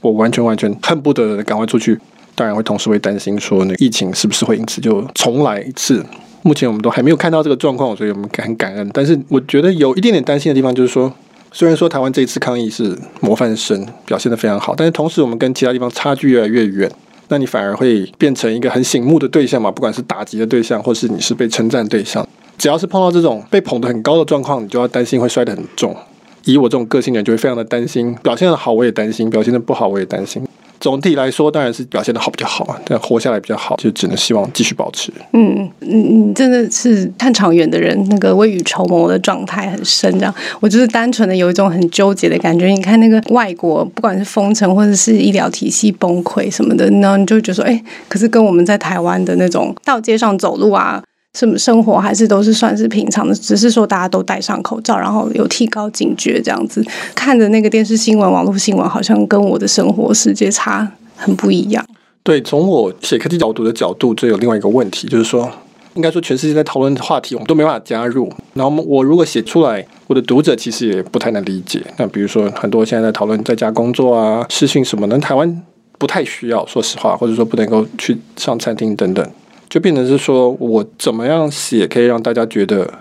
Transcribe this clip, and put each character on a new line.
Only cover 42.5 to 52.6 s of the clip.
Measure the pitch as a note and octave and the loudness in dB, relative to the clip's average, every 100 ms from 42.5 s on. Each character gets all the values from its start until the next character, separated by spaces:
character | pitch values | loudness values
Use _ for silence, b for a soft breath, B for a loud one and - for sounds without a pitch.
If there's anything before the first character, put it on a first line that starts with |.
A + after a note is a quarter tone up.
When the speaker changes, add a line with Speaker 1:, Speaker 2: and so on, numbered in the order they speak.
| E3+ | 2
Speaker 2:
觉。 | F3+ | 4
你 | G3 | 2
看 | F#3 A3+ | 4 6
那 | A3+ | 6
个 | A3 A3 | 4 4
外 | A#3+ G#3+ | 0 0
国， | F3 E3+ D#3 | -2 0 0
不 | E3 - | -2 -2
管 | A3+ F#3+ | -2 -2
是 | |
封 | G3+ - G3+ | -4 -2 0
城 | G#3+ G3 F#3 | 2 2 4
或 | |
者 | G#3 | 4
是 | G3+ - A3 | 2 4 4
医 | G3 | 4
疗 | G3 E3 | 2 -2
体 | - - | -4 -4
系 | - G#3+ | 0 0
崩 | F#3+ F3+ F3 | 0 0 0
溃 | F3 - G3+ | -2 -4 -4
什 | - | -2
么 | A3+ - | 0 2
的， | G3 G3+ | 4 4
然 | G3 | 4
后 | G3 | 4
你 | |
就 | G3 A3 | 4 2
会 | |
觉 | A3 | 2
得 | |
说， | F#3 | -2
哎， | A#3 A#3 - B B | 0 0 -2 B B
可 | F#3+ | -2
是 | A3+ | 2
跟 | A3+ | 4
我 | A3 | 4
们 | F3 F3 | 4 4
在 | G#3 | 0
台 | D#3+ F3+ | -2 -2
湾 | F3 F3+ | -2 0
的 | F3+ F3+ | 0 2
那 | F#3 | 2
种 | F3 - - | 0 -4 -6
到 | - B3+ | -2 -2
街 | A3+ A3 | 0 0
上 | A3+ G3 | 2 0
走 | G3 - | -2 0
路 | G#3 | 2
啊， | G3 F#3+ G3 - _ _ | 2 0 -4 -10 _ _
什 | - A#3 | -2 0
么 | - | 2
生 | - A3+ | 4 4
活 | A3 G3+ | 4 2
还 | F#3+ | 2
是 | - A3 | 2 4
都 | G3+ | 4
是 | G#3+ | 4
算 | A3 | 2